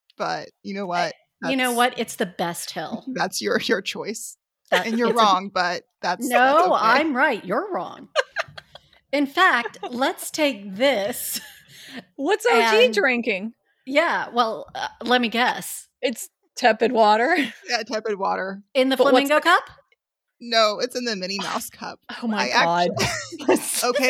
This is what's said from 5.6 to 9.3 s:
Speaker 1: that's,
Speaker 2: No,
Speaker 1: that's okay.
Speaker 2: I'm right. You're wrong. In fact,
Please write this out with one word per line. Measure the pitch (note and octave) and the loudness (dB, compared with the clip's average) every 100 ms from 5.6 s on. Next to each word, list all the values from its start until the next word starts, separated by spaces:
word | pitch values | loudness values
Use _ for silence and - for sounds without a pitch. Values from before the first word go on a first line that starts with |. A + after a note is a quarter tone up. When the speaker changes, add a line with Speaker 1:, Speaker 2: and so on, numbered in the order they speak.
| F3 F3 - _ | -2 -2 -10 _
Speaker 1:
that's, | F#3+ F3+ B3 | -4 -4 0
Speaker 2:
No, | A#3+ | 4
Speaker 1:
that's | B3+ D4 F4+ | 6 6 4
okay. | A#3 | 4
Speaker 2:
I'm | A3 B3+ D#4+ B3 | 4 4 2 2
right. | D4+ G#3+ | 2 0
You're | F#3 A3 G4+ | -2 -4 -2
wrong. | B3 E3 - - D5+ - - - - _ - _ _ _ | -6 -8 -12 -4 -2 -2 -6 -10 -12 _ -20 _ _ _
In | C#4 | -2
fact, | C#4 | -2